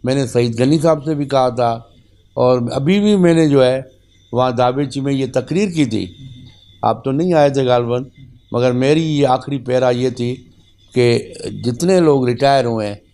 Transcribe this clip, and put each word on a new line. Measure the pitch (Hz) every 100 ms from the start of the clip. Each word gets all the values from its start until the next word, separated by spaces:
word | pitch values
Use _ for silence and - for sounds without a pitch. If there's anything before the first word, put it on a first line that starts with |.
मैंने | 123 139 127
सईद | 123 120
गनी | 113 127 156
साहब | 160 156
से | 139
भी | 147 139
कहा | 135 127
था, | 120 120 113 113 _ _ _ _ -
और | 127 127 120
अभी | 127 139 196
भी | 208 202
मैंने | 175 165 156
जो | 139
है, | 127 131 135 _ _ _ _
वहाँ | 117 127 120
दाबेची | 123 131 139 135
में | 135
ये | 139 135
तकरीर | 131 123 160 214
की | 165 131
थी। | 107 92 - - - - - _ -
आप | 110 113
तो | 135
नहीं | 135 180
आए | 165 143
थे | 135
गालबन, | 127 123 120 123 131 - 131 - _
मगर | 120 123
मेरी | 123 131 156
ये | 160 147
आखिरी | 139 127 - 139
पैरा | 117 127 127
ये | 123 127
थी | 127 120 127 - _ _ _ _ 123
कि | 120 117 - - - 104
जितने | 110 123 170 190
लोग | 165 139 123
रिटायर | 120 139 139
हुए | 120 113 104
हैं | 101 _